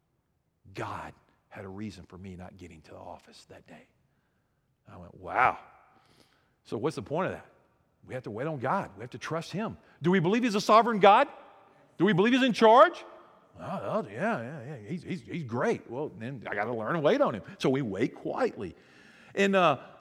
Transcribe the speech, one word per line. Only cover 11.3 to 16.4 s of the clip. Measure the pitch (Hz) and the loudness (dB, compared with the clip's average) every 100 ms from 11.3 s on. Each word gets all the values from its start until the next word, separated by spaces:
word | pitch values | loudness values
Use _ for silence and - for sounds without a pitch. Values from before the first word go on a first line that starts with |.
| - - - _ _ _ - | -4 -20 -20 _ _ _ 0
Do | |
we | 190 | 2
believe | 175 226 | 4 4
he's | 254 | 4
in | 262 | 2
charge? | 180 220 240 349 - - - - _ _ - | 6 8 8 8 4 -16 -20 -20 _ _ -16
"Oh, | 165 180 | -12 -8
oh, | 101 196 123 | -6 -6 -6
yeah, | 107 214 170 | -6 -6 -4
yeah, | 117 156 120 | -8 -12 -14
yeah. | 139 104 | -14 -12
He's, | 170 | -10
he's, | - 175 | -10 -12
he's | 110 165 | -10 -10
great." | 123 120 220 175 - | -6 -2 -2 -2 -6
Well, | 120 147 92 | -10 -10 -10
then | 110 127 | -12 -10